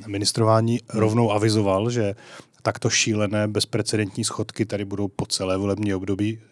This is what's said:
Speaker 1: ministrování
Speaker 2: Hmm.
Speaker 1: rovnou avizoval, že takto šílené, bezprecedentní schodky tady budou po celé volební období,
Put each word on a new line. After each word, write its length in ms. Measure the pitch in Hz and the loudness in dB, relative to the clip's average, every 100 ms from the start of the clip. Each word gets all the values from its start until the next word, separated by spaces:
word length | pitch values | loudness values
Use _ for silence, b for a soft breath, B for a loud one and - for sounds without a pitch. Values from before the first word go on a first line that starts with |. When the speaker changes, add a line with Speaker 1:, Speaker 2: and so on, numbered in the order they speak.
| 107 | -8
Speaker 1:
ministrování 720 | 101 104 - 110 113 113 120 - | -4 -2 2 4 4 4 0 -2
Speaker 2:
Hmm. 100 | 107 | 0
Speaker 1:
rovnou 300 | 110 113 113 | 2 4 2
avizoval, 580 | 104 110 107 101 95 117 | 4 2 4 2 2 0
že 260 | 120 101 95 B B B B | 0 -2 -4 B B B B
takto 280 | - - 117 | -4 -2 0
šílené, 580 | - 117 104 104 104 107 | 0 0 0 0 0 0
bezprecedentní 760 | 104 - 110 107 107 104 - | 0 -2 -2 -2 -2 -2 -4
schodky 420 | 107 - - - 107 | -4 -4 -6 -4 -4
tady 200 | 101 101 | -4 -4
budou 220 | 98 101 | -4 -4
po 180 | - - | -4 -4
celé 320 | - 92 95 | -2 0 0
volební 360 | 101 98 104 | 0 0 0
období, 460 | 95 95 95 107 110 - | -2 -2 -2 -2 -4 -8